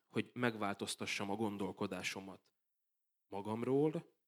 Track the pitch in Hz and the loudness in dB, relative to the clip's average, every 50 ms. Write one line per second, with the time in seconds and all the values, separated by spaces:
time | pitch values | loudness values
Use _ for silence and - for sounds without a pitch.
0 | _ _ - 117 104 - - 123 123 120 110 107 104 101 101 - 107 101 - - | _ _ -2 -2 -2 -2 -2 0 0 2 2 2 0 0 0 0 -2 -4 -2 -4
1 | 110 98 - - 104 98 98 107 113 104 101 98 101 92 90 - 104 95 95 90 | -2 -4 -2 -2 0 -2 0 0 0 0 0 0 -2 -4 -2 -2 -4 -4 -2 -4
2 | 90 - - 101 95 98 92 - _ _ _ _ _ _ _ _ _ _ _ _ | -4 -4 -4 -4 -8 -10 -14 -16 _ _ _ _ _ _ _ _ _ _ _ _
3 | _ _ _ _ _ _ 98 98 101 107 110 117 117 123 135 139 151 156 156 170 | _ _ _ _ _ _ -6 -4 -2 0 0 0 2 4 6 6 6 4 2 0
4 | - - _ _ _ | -6 -8 _ _ _